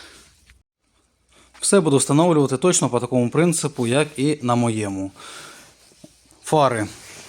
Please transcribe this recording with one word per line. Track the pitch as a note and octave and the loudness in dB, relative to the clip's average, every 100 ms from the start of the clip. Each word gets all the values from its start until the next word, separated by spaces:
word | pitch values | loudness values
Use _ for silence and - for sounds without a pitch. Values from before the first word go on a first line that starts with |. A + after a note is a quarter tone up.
| - - - _ _ _ _ _ _ _ _ _ _ _ _ - | -20 -20 -20 _ _ _ _ _ _ _ _ _ _ _ _ -10
Все | - G3+ | 0 2
буду | D#3+ C#3 | 4 2
встановлювати | - D3 F3 D#3 C3 B2+ | 2 2 4 4 2 0
точно | F3+ - B2+ | 0 0 0
по | A#2+ | -2
такому | A#2+ B2+ A#2+ | -2 -2 0
принципу, | D3+ F3 E3 C#3+ - A#2 | 0 0 0 -4 -4 0
як | C3 D3+ - | 0 -2 -2
і | C#3+ D3 | -4 -2
на | A#2+ A#2+ | -2 0
моєму. | A#2 G#2+ G2+ F#2+ G2 - - - - - - _ _ _ - _ _ _ | 0 -2 -4 -6 -8 -12 -20 -20 -20 -20 -20 _ _ _ -20 _ _ _
Фари | - D#3+ C3+ A#2 G2+ - - - | -2 2 2 0 -6 -10 -20 -20